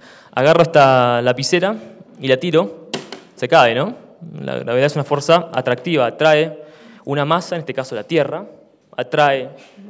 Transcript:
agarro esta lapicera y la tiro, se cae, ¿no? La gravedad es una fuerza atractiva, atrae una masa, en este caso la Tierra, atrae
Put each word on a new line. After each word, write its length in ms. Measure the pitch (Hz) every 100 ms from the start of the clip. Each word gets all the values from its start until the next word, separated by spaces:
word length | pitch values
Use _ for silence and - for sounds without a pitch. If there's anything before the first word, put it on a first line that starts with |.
| - - -
agarro 300 | - 135 165
esta 600 | 160 156 135 131 123 120
lapicera 540 | 123 123 139 180 185 220 - - - -
y 60 | 120
la 80 | 131
tiro, 540 | 214 156 202 - - - - - - -
se 120 | 123
cae, 260 | 165 123
¿no? 360 | 117 175 247 - - - 151
La 180 | 67 64
gravedad 280 | 67 120 143
es 80 |
una 100 | 147
fuerza 440 | 139 143 139 170 170
atractiva, 560 | - 127 123 - 160 117
atrae 560 | - 156 151 156 156 - - - - -
una 180 | 143
masa, 320 | 143 170 175 175
en 40 |
este 120 | -
caso 220 | 131 127
la 100 | 117
Tierra, 400 | 104 165 139 151 208 - _ _ _
atrae 540 | - 127 156 147 135 127 - - - -